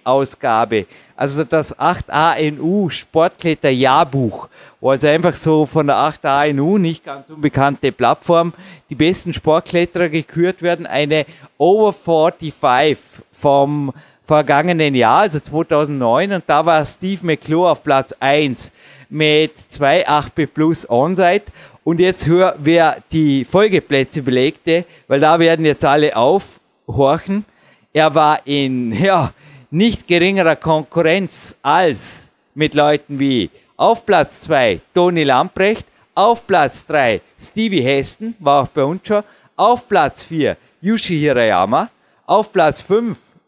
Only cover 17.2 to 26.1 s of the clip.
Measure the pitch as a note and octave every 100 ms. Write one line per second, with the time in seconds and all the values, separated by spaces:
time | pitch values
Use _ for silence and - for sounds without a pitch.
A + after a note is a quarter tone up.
17.2 | F3 D#3 - D#3 F3+ D3 D3 C3+ C3 -
18.2 | C3 D3 D3 A#2+ - _ - - - D3
19.2 | D3+ D3+ D#3 - - - C#3 E3 - D3
20.2 | B2+ - D3 - D#3 E3 - A#2+ D3+ F#3
21.2 | F3 G3+ - - - - - E3+ F3+ F#3
22.2 | C#3 F3 F#3 - C#3+ E3+ D#3+ A#2+ - D#3+
23.2 | D3+ C#3 A#2+ F3+ G#3+ F3+ - C#3 C3 D#3
24.2 | C#3 B2+ C3+ - - E3 F3 _ - C#3
25.2 | D3+ E3 E3 E3 D#3 C#3 D3+ D3 D3+